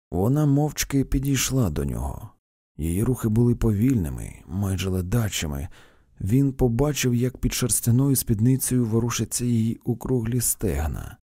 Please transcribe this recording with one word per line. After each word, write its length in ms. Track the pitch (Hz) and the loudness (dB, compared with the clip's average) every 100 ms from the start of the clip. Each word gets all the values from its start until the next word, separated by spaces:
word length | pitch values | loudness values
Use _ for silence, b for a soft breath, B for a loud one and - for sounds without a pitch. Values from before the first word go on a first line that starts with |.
| - | -6
Вона 340 | 87 104 147 151 | 0 2 2 4
мовчки 600 | 139 151 - - 139 131 | 2 0 -4 -2 0 0
підійшла 640 | 143 135 131 - 131 104 | 0 0 0 0 0 0
до 160 | 73 71 | 0 -4
нього. 440 | 58 58 - - _ _ _ _ - | -4 -6 -8 -14 _ _ _ _ -6
Її 260 | 80 87 | -2 0
рухи 240 | 113 127 113 | 0 0 0
були 280 | 107 120 117 | 2 2 2
повільними, 760 | 113 101 120 123 78 62 53 - - | 2 2 2 2 0 -6 -10 -16 -8
майже 420 | 90 98 92 95 | -4 -2 -2 -2
ледачими. 800 | 92 90 120 107 - 80 69 78 b b b b - | -2 0 0 0 -4 -6 -6 -8 b b b b -8
Він 320 | 95 127 139 | 0 2 2
побачив, 600 | 135 123 117 147 143 127 120 | 2 0 2 0 0 0 0
як 220 | 127 - | 0 -2
під 160 | 123 | -4
шерстяною 600 | - 123 - - 120 139 131 | -2 -2 0 2 4 4 2
спідницею 720 | - 107 120 131 - 127 117 | 0 2 4 2 2 0 2
ворушаться 600 | 113 120 117 110 - 120 | 0 0 -2 -4 -4 0
її 340 | 117 113 - - | 2 0 -2 -4
округлі 560 | 117 - 131 113 123 | -4 -2 -2 0 -2
стегна. 760 | - - 101 71 73 50 - - _ | -2 -2 -2 -2 -2 -6 -10 -16 _